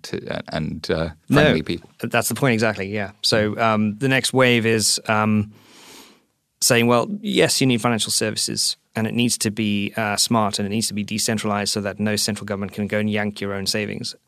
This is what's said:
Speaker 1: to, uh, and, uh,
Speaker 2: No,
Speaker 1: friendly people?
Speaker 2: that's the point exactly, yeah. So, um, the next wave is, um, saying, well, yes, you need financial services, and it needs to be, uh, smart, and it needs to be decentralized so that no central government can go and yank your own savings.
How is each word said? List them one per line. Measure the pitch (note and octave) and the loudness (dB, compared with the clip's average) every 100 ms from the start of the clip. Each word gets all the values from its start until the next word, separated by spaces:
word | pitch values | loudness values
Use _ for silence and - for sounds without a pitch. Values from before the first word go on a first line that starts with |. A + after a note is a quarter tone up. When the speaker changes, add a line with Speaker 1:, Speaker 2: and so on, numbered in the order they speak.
Speaker 1:
to, | - - - - | -10 -10 -8 -10
uh, | - | -6
and, | D#2+ D#2+ D#2+ - | -6 -4 -6 -4
uh, | E2 E2 - - | -2 -2 -8 0
Speaker 2:
No, | C#3+ | 4
Speaker 1:
friendly | D3+ D#2+ | 4 2
people? | - E2+ - - | 0 -8 -8 -12
Speaker 2:
that's | A#2+ A#2 - | -2 -2 -2
the | A2+ | 0
point | C#3 | 2
exactly, | A2 A2+ G2 G2 | 2 2 0 -6
yeah. | G#2 G2 - | -6 -6 -4
So, | - A2+ G#2+ G#2+ | 0 2 2 2
um, | A2+ G#2+ G#2+ G#2 | 2 2 2 0
the | C3+ | 0
next | C3 - | 2 2
wave | C3 B2+ A#2+ A2+ | 4 6 6 4
is, | A2 G#2 - - | 2 2 -2 0
um, | G#2+ G#2+ G#2+ G#2+ - - - - - - _ _ _ _ - | 2 4 2 0 -8 -20 -20 -20 -20 -20 _ _ _ _ -2
saying, | - A#2 A#2 | 4 4 6
well, | A#2+ A2+ - | 4 2 -4
yes, | - - D#3+ - | -2 2 2 4
you | C3 | 2
need | A#2 | 2
financial | A#2+ A2 A2 | 2 0 0
services, | - A2 A2 - G#2 - - _ A2+ | -2 -2 -2 -4 -2 -2 -4 _ -4
and | A2 | -2
it | A2 | 0
needs | A#2+ - | 0 0
to | A2 | -2
be, | G#2+ G#2 G#2 G#2 - | 0 0 0 -2 -2
uh, | G#2+ G2+ | -2 0
smart, | - A#2+ G2+ G2+ | 2 2 2 -2
and | G2 | -2
it | |
needs | A2 - | -2 -2
to | |
be | G2+ | -4
decentralized | G2+ G#2 - G#2+ G#2+ G2+ G2+ | -4 -4 -2 -2 -2 -2 -2
so | G#2+ | -2
that | G2+ F#2+ | -4 -2
no | G#2+ G#2 | -2 0
central | - G#2 G#2 | -2 -4 -6
government | G2 G2 | -6 -6
can | - G2 | -6 -2
go | G#2+ | -2
and | G#2+ | 0
yank | G#2 G#2 G#2 | 0 -2 -4
your | G2+ | -6
own | G2 F#2+ | -4 -4
savings. | G#2+ G#2 G#2 B2 - | -4 -4 -6 -10 -12